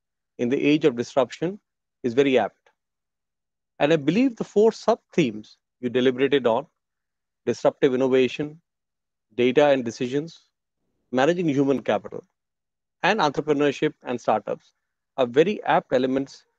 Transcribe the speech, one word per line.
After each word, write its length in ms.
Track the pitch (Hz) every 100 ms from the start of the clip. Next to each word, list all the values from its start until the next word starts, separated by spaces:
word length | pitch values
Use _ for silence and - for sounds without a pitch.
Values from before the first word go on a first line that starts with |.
| _ _ _ -
in 100 | 120
the 100 | 139
Age 280 | 143 156 156
of 100 | 120
Disruption, 640 | 120 - 123 - 165 208 _ _ _ _
is 120 | 123
very 240 | 117 139 127
apt. 320 | 98 - _ _ _ _ _ _ _ _ _ _ _ -
And 140 | 147
I 40 | 160
believe 400 | 139 185 269 226
the 80 |
four 280 | 180 208 220
sub-themes 880 | - - 240 _ - 135 107 107 _ _ _
you 100 | 123
deliberated 560 | 117 127 123 135 139 120
on, 180 | 113 160 _ _ _ _ _ _ _
disruptive 500 | - 117 147 - 147
innovation, 680 | 127 131 131 127 - 151 160 _ _ _ _ _ _ _ -
data 300 | 123 123 147
and 180 | 135
decisions, 640 | 117 - 123 139 165 - _ _ _ _ _ _ _
managing 360 | 127 139 175 170
human 340 | 135 139 131
capital, 420 | 110 104 - - - _ _ _ _ _ _ _
and 180 | 170 214
entrepreneurship 720 | 151 151 147 139 147 - 151 -
and 140 | 147 123
startups, 540 | - 107 - - _ _ _ _ _ -
are 80 | 123
very 360 | 120 170 208
apt 280 | - 156 -
elements 520 | 127 131 135 139 - _